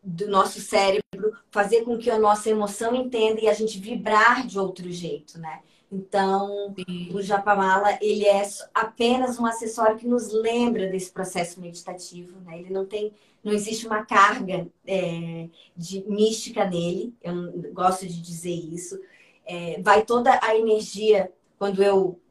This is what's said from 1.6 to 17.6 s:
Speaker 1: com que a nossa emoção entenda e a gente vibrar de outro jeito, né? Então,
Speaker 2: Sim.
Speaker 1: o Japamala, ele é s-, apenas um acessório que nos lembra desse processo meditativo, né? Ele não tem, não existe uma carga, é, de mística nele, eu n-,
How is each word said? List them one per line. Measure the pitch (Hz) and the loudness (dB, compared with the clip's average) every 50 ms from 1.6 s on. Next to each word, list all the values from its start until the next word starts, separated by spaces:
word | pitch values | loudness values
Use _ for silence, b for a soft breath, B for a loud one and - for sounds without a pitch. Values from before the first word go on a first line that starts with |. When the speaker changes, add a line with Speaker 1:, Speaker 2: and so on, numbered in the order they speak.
| 202 196 220 233 233 | 2 4 4 2 2
Speaker 1:
com | 240 233 | 2 -4
que | 226 - 240 | -2 0 0
a | 226 220 | 2 4
nossa | 214 208 208 208 - 220 | 4 4 4 4 2 0
emoção | 214 214 208 202 - - 226 226 247 | 0 0 0 -2 -4 -4 -2 -2 0
entenda | 262 254 254 254 226 220 220 220 214 | -2 -2 -2 0 2 2 2 2 2
e | 220 | 2
a | 214 202 | 2 2
gente | 208 220 - - 190 | 2 0 -4 -4 -6
vibrar | 196 220 247 190 - 214 214 214 220 226 247 262 247 | -10 -8 -8 -6 -2 2 4 6 8 6 6 4 -2
de | - 190 196 | -4 -4 -4
outro | 190 180 180 - 180 180 | -4 -4 -4 -8 -10 -10
jeito, | 175 170 175 160 147 - - - - 170 | -8 -8 -6 -8 -8 -8 -10 -18 -18 -14
né? | 165 160 156 165 b b b b b _ | -14 -14 -14 -14 b b b b b _
Então, | 196 190 190 _ - 196 190 190 190 196 202 202 202 202 202 202 196 | -10 -10 -8 _ 0 0 2 2 2 0 0 -2 -4 -6 -6 -8 -10
Speaker 2:
Sim. | 196 180 - 180 175 175 175 - | -10 -10 -10 -10 -10 -8 -8 -6
Speaker 1:
o | 202 | -6
Japamala, | 196 202 208 202 202 208 208 196 190 190 185 196 202 208 202 - | -2 0 0 0 4 2 4 4 4 4 4 4 4 2 2 2
ele | 208 214 208 208 202 | 0 0 0 4 6
é | 202 196 | 6 6
s-, | 196 202 202 - - - - _ | 6 2 -2 -6 -12 -16 -4 _
apenas | 226 220 214 - - 233 233 247 262 254 247 - - | -2 -2 -2 -2 0 2 2 4 2 2 -2 -2 -2
um | 233 | -2
acessório | 226 226 - 233 214 - 240 226 220 220 | -2 -2 -4 -8 -8 -2 2 2 2 2
que | 226 233 | 2 0
nos | 240 240 240 214 202 | 0 0 0 0 0
lembra | 214 220 220 226 233 240 240 240 208 190 190 | -2 0 0 2 2 2 2 2 0 0 -2
desse | 185 185 190 180 - | -2 -2 -4 -6 -6
processo | _ 190 185 180 - 185 175 170 - 185 | _ -8 -8 -4 -2 -4 -4 -4 -6 -14
meditativo, | 180 170 170 - - 185 180 180 - - 175 175 175 180 185 190 | -16 -14 -14 -14 -14 -14 -14 -14 -14 -16 -16 -16 -18 -18 -20 -20
né? | 180 170 165 170 | -18 -16 -16 -16
Ele | 175 180 | -12 -6
não | 190 190 190 | -6 -6 -6
tem, | 190 208 214 208 214 208 b b b b b _ | -4 -6 -6 -6 -6 -8 b b b b b _
não | 214 | -2
existe | 208 208 202 220 220 220 - | -2 -2 -2 -4 -6 -6 -4
uma | 226 214 214 214 | -4 -4 -4 -2
carga, | - 220 202 196 208 208 - 190 180 185 185 175 170 _ _ _ | 2 4 6 6 6 4 0 -4 -4 -4 -4 -6 -8 _ _ _
é, | - 190 185 175 170 170 170 170 165 165 165 165 165 b b b b b | -4 -2 -2 -2 -2 -4 -6 -8 -8 -8 -10 -10 -12 b b b b b
de | 175 170 175 190 196 190 | -14 -12 -10 -10 -10 -6
mística | 214 202 208 214 220 220 - - - - 214 196 | -4 0 2 2 2 2 -2 -8 -8 -2 -2 -2
nele, | 185 175 170 170 175 185 196 226 240 - _ _ | 0 0 -2 -2 -2 -2 -4 -6 -8 -10 _ _
eu | 175 175 | -8 -8
n-, | 180 175 170 175 175 | -6 -8 -8 -10 -10